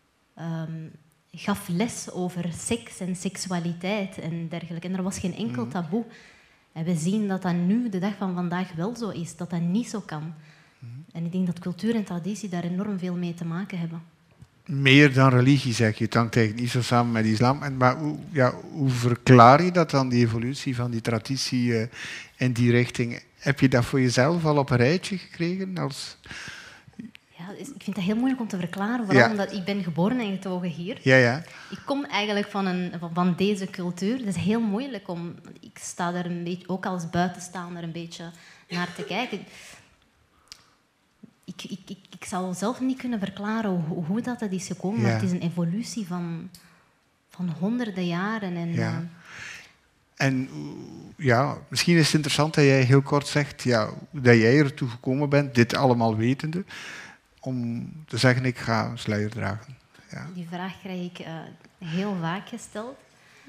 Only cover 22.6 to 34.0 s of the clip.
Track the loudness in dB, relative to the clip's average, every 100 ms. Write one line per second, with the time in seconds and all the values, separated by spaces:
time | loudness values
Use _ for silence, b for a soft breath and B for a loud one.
22.6 | 4 6 4 0 -4 -6 -14 _ -2 2
23.6 | 4 4 2 2 2 4 4 2 2 2
24.6 | 2 4 4 2 -2 -8 -10 -6 -4 -4
25.6 | -6 -6 -6 -6 -12 -16 -18 B B B
26.6 | B B B -18 -18 -20 _ -20 -16 -14
27.6 | -14 -12 -8 -4 -2 0 0 -2 -4 -6
28.6 | -6 -6 -4 -4 4 6 6 4 -4 -4
29.6 | -4 -4 -4 -2 0 0 -4 -6 -6 -6
30.6 | -6 -6 -10 -4 6 6 6 2 -8 B
31.6 | B -16 -6 -4 -2 -4 -2 -2 -2 -2
32.6 | -2 -2 -4 -8 -6 0 2 2 0 0
33.6 | -6 -6 -8 -4